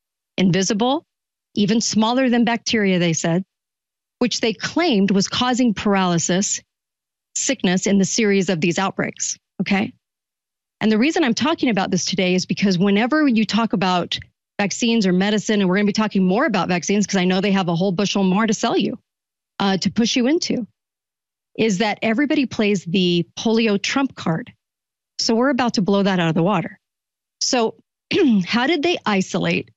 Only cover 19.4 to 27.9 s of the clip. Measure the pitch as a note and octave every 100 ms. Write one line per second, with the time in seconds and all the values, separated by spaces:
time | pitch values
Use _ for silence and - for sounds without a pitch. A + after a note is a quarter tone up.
19.4 | _ - G3 F#3+ F#3 - A#3 C4 A#3+ F4
20.4 | - C4 G#3 _ _ _ _ _ _ _
21.4 | _ - A3 F#3 G#3+ - A3+ A3 C#4+ D4+
22.4 | B3+ - G#3 G3 E3 F#3+ F3+ F3 E3 -
23.4 | A3+ A3+ A3+ G3 - C4+ C#4 - F3+ D#3+
24.4 | - - _ _ _ _ _ - - A3+
25.4 | C4 B3+ B3 A#3+ F3+ G3+ G3 F3+ E3 D#3+
26.4 | F3 F#3 - - _ _ _ _ _ -
27.4 | - B3 A3+ - _